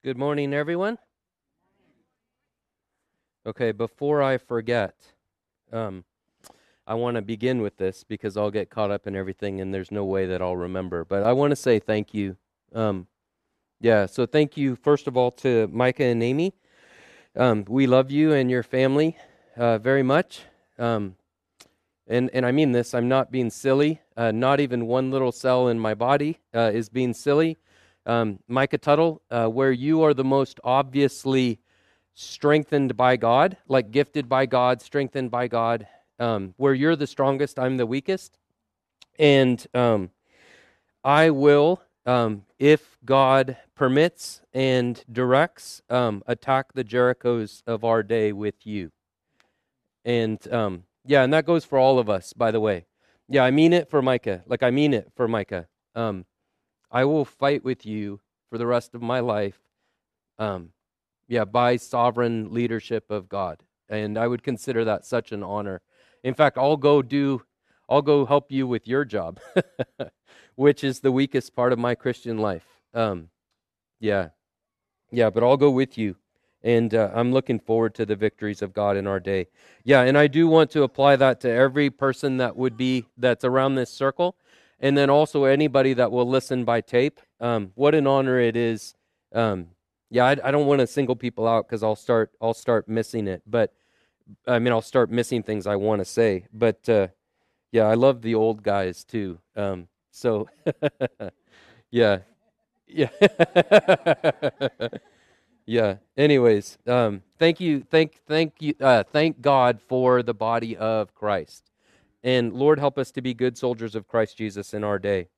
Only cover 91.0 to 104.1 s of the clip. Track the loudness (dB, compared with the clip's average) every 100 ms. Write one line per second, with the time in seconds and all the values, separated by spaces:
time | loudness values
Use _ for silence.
91 | -2 -4 -6 -4 0 0 -2 -4 -4 -4
92 | 0 0 0 _ -6 -4 0 -2 0 -6
93 | -4 -6 -6 -8 -6 -2 -2 _ _ _
94 | _ _ _ -14 -2 0 2 0 0 0
95 | 2 0 -2 -4 -4 -6 -4 -2 -2 -2
96 | -4 0 0 0 -8 -2 -2 0 0 2
97 | 0 _ _ _ _ _ _ 2 4 4
98 | 4 2 -2 0 0 -2 -2 -2 -4 -8
99 | -10 -8 -8 -10 _ -8 -6 -6 -14 _
100 | _ -6 -2 -2 -6 _ -8 -4 -6 _
101 | -8 _ -16 _ _ _ _ _ _ 2
102 | 2 2 -4 _ _ _ _ _ _ -4
103 | -4 4 2 4 2 2 4 4 4 0
104 | 2